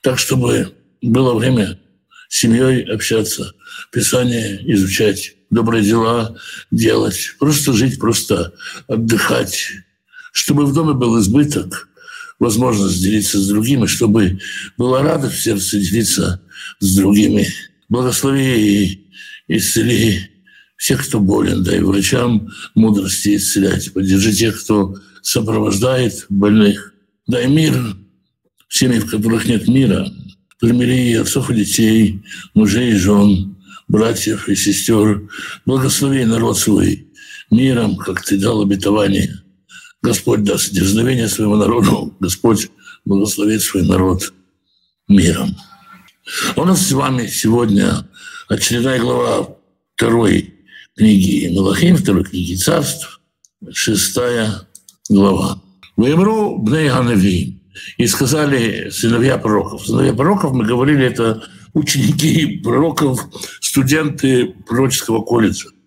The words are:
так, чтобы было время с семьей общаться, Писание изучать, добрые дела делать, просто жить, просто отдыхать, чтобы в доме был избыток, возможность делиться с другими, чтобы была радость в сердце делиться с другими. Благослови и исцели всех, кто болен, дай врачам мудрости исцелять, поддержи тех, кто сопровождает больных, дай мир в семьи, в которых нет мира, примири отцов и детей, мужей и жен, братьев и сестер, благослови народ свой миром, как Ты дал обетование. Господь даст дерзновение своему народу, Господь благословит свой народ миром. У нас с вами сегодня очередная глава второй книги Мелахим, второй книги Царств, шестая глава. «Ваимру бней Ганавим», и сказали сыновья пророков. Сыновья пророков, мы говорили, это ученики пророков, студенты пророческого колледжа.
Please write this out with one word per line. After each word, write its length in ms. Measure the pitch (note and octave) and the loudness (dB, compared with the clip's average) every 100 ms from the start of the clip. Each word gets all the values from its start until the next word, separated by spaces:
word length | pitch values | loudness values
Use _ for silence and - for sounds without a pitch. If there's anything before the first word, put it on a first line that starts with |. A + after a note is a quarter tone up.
так, 160 | - B2+ | -2 -2
чтобы 560 | - C3 A#2+ A#2 - - _ _ | -2 0 0 0 -4 -10 _ _
было 320 | A#2+ A#2+ C3 | 0 2 2
время 440 | A2+ B2 B2+ F#2+ F2+ _ _ _ - _ | 2 0 0 -2 -6 _ _ _ -20 _
с 100 | - | -2
семьей 440 | A#2 A#2 C3 B2+ | 2 4 2 0
общаться, 680 | - G#2+ - A2+ G#2+ - F#2 - - - - | -2 -6 -2 -2 -2 -6 -10 -14 -20 -20 -8
Писание 680 | - G#2 B2+ B2 A#2 G#2+ G2 C3 | -4 0 0 0 -2 -4 -8 0
изучать, 640 | G#2 F#2 F#2+ G#2+ F#2+ - _ _ | 0 2 2 0 0 -8 _ _
добрые 340 | A2 A2+ A2+ | -2 0 0
дела 540 | G2+ A2+ A2+ A#2 A2 - - - - | 2 2 2 0 -4 -10 -18 -18 -6
делать, 640 | A#2 A2+ A2+ G#2+ - - - | 0 2 2 0 -4 -10 -2
просто 360 | C#3 D3 - | 0 0 0
жить, 260 | A2+ C3 F#2+ | 0 0 0
просто 540 | G#2+ A2+ - F#2+ E2+ - - - - | -2 -2 -2 -2 -2 -10 -18 -18 -6
отдыхать, 840 | A2 A2+ A2+ - A#2+ - - - - - _ _ - - | -4 0 0 0 -2 -2 -6 -8 -12 -20 _ _ -20 -10
чтобы 340 | - - C#3+ C#3+ | -8 -2 0 2
в 80 | |
доме 200 | C#3+ D#3+ | 0 0
был 260 | C3+ A#2+ A2+ | 0 0 2
избыток, 720 | F#2+ B2+ D3 - F#2 - - _ - - - - | 2 2 2 -2 -6 -12 -16 _ -20 -20 -20 -4
возможность 600 | A#2+ A2 B2+ G#2+ G2 F2+ | -2 0 0 0 -2 0
делиться 400 | F#2 G#2+ G#2 G#2 | 0 0 -2 -2
с 80 | G2 | 0
другими, 380 | G#2 A2+ C#3 G#2 | 0 0 0 0
чтобы 520 | - A#2+ G#2+ F#2+ F#2 - - - - | 0 2 2 2 -2 -10 -14 -14 -6
была 240 | B2 C3 | -2 0
радость 340 | D3 D#3+ B2+ - | 0 0 -4 -4
в 80 | |
сердце 380 | A#2 G#2 F#2 G#2 | -4 -2 -2 -2
делиться 600 | F#2 G#2+ G#2 - F2+ F2+ _ - - - | 0 0 0 0 -2 -4 _ -20 -18 -4
с 160 | G2 F#2+ | 2 2
другими. 540 | F#2+ G#2 G2+ G#2 G#2 - - _ _ | 4 4 4 2 -2 -6 -16 _ _
Благослови 960 | A2+ B2+ A#2 C3+ C#3 C3 A#2+ G#2+ G2+ F#2+ | -2 0 -2 0 0 0 2 2 2 0
и 220 | F#2+ _ - - - _ | -2 _ -20 -20 -20 _
исцели 800 | E2 - A2+ A2+ A#2 A2 F2+ - _ _ _ _ _ | -2 0 0 0 2 2 0 -6 _ _ _ _ _
всех, 280 | - C3 - | -2 -2 -2
кто 140 | A2+ | 0
болен, 420 | F#2+ G#2 F#2 F#2 | 2 2 0 0
дай 200 | F#2 F2+ | 0 0
врачам 680 | F2 G2 F#2 - B2 A2 - - - | 0 0 0 0 0 -2 -4 -16 -4
мудрости 640 | - A2 G2+ F#2 - G#2 G2+ | 2 2 2 -2 -4 0 0
исцелять, 560 | - G#2 F#2+ F2 - | 0 0 0 0 -4
поддержи 400 | - F#2+ F#2+ G#2+ | -4 0 2 2
тех, 300 | G2+ A2+ G2 | 0 -2 -4
кто 340 | - G#2+ F#2+ F#2+ - - | -2 0 0 -6 -18 -12
сопровождает 1040 | - A#2+ A2 A2 G#2 G2 B2+ B2+ A#2+ - - | -4 -4 -2 -2 0 0 0 0 -2 -4 -4
больных, 640 | G2 G2+ G#2+ G#2 - - _ _ _ - | 0 4 4 4 2 -8 _ _ _ -4
дай 200 | B2 B2 | -2 2
мир 500 | D3+ D#3 B2+ A#2 F#2 - _ _ _ _ _ _ | 2 2 0 -2 -10 -16 _ _ _ _ _ _
в 100 | - | 0
семьи, 220 | C3 A#2 | 2 0
в 100 | G#2 | -2
которых 360 | G#2+ A2 A2+ F#2 | -2 0 -2 0
нет 220 | A2+ F#2 | 0 2
мира, 400 | C3 B2+ F2+ F#2+ - - - _ _ | 2 4 0 -2 -10 -20 -20 _ _
примири 560 | A#2 B2 B2 B2+ B2 A2+ | 0 2 2 2 2 0
отцов 340 | - C#3+ C3 | 0 -4 -2
и 60 | A#2 | -2
детей, 680 | F#2+ - A2 A2 G#2 F#2 - - - | 0 2 2 4 2 0 -12 -18 -2
мужей 380 | - G#2+ G#2+ B2 | 2 2 2 2
и 60 | G#2 | 2
жен, 600 | F#2 G#2 G#2 F#2 - - - - _ | 2 4 4 2 -2 -10 -20 -20 _
братьев 600 | G#2+ A2+ A2+ - G#2+ - | 0 0 -2 -4 -6 -4
и 80 | G2 | -2
сестер, 720 | G#2 G2 - A2+ G#2+ G2+ G2+ - - - - | 0 -2 0 2 2 0 -6 -16 -14 -8 -2
благослови 580 | C3 C3 - C#3+ C3+ | 0 0 0 0 0
народ 320 | A#2 A2+ A2+ - | 0 0 0 0
свой 480 | - F#2+ F2+ - - - - - - | 0 2 2 -2 -10 -20 -20 -20 0
миром, 480 | A2 C3 B2 A2 F#2+ | 2 2 2 0 -2
как 260 | - F#2 | -6 -8
Ты 140 | - G2+ | -4 -2
дал 240 | G#2 A2 | 0 0
обетование. 800 | G2 G2 G2 G#2 G2+ G2 - - _ _ _ - - _ | 0 0 0 0 2 0 -2 -6 _ _ _ -20 -20 _
Господь 400 | - G#2 - G#2+ | -2 -2 0 0
даст 280 | G2+ - - | 0 -2 -2
дерзновение 560 | F#2+ F#2+ G#2 A#2+ B2+ A2+ | 0 2 2 2 0 -2
своему 280 | - G#2+ G#2 | 0 2 2
народу, 600 | G2+ A#2 G#2 - D#2+ - | 2 2 2 2 -2 -6
Господь 500 | F2+ - A#2 G#2 - _ - - - | -4 0 2 2 -2 _ -20 -14 -2
благословит 580 | G2 G#2 G2 G#2 A2 | 0 0 0 0 0
свой 200 | - G2 | -2 0
народ 500 | F#2 F#2 F#2 F2+ - _ _ _ _ _ _ _ _ | 2 2 2 0 -6 _ _ _ _ _ _ _ _
миром. 500 | G2+ E2+ E2 - - - - - - - _ - - - - | 4 4 0 -4 -8 -14 -20 -20 -20 -20 _ -12 -8 -4 -2
У 80 | |
нас 240 | E3+ F#3 - | 2 2 2
с 40 | |
вами 340 | C3+ C#3 B2+ A2 | 0 0 -2 -4
сегодня 840 | - A2 A#2 A#2 G2+ G2 G2 - - - - - | -2 0 2 2 2 2 -2 -6 -18 -20 -20 -6
очередная 500 | G#2 - A#2+ B2+ B2+ | -4 -2 0 0 0
глава 580 | A#2+ B2 A#2+ G2+ - - _ _ _ - | 0 0 0 -2 -4 -12 _ _ _ -2
второй 580 | A#2 A#2 G#2+ F2 - _ _ - - - | 2 2 4 2 -2 _ _ -20 -20 2
книги 520 | A2 G2+ F#2 - F2 | 4 6 4 0 0
Мелахим, 500 | F2+ F#2+ - E3+ F3 | 0 0 2 4 4
второй 260 | - F#2+ | 4 0
книги 300 | - F#2 E2+ | 0 -6 -6
Царств, 640 | F#2 - - C#3+ - - - _ _ _ _ - | -4 0 0 -2 -8 -12 -18 _ _ _ _ -14
шестая 960 | - - G#2 F#2 - B2 A#2+ A2 F#2 - - _ _ - | -6 -2 -2 -2 -2 -2 -2 -2 -6 -10 -20 _ _ 0
глава. 500 | G2+ G2 F2+ F#2+ - _ _ - - | 4 4 2 -2 -4 _ _ -10 0
«Ваимру 600 | A#2+ D#3+ G3 A3 G#3 - | 2 4 2 2 -2 -2
бней 300 | A2 D3+ D3+ | -2 0 0
Ганавим», 640 | B2+ A#2+ A2 G2 F2+ - - _ - - - | 0 0 2 2 0 -4 -10 _ -20 -18 -2
и 100 | A#2+ | -2
сказали 840 | - C3 D3+ D3 C3+ A2+ G2 F#2+ | 0 0 0 0 0 0 -4 -8
сыновья 480 | - A2+ A#2 C3 B2 | -4 0 2 2 0
пророков. 480 | A2+ G#2 - - - | 0 0 -2 -8 -4
Сыновья 280 | - - | 0 0
пророков, 380 | G#2+ D3+ G3 D#3 | 2 0 2 0
мы 140 | C3 G#2+ | 0 0
говорили, 400 | B2 C#3 D3 B2+ | 0 2 2 0
это 380 | A2+ A2+ A2 - - - | 0 -2 -2 -8 -20 -6
ученики 840 | D#3 D3 C#3 A#2 - D#3 - D3 F#2+ | -4 -2 0 0 2 2 2 0 -4
пророков, 720 | G2+ A#2+ D#3+ D3+ D3 B2 - - - - | -2 0 0 0 -2 -2 -8 -14 -16 -10
студенты 840 | - - C3 D3+ D3+ - C3+ B2+ A2+ - - | -4 0 2 0 0 -2 0 2 0 -6 -6
пророческого 540 | A#2 C3+ C3 - A2+ | 0 0 -2 -2 -4
колледжа. 480 | G#2+ A#2 G#2 G2 - _ | 0 2 2 0 -12 _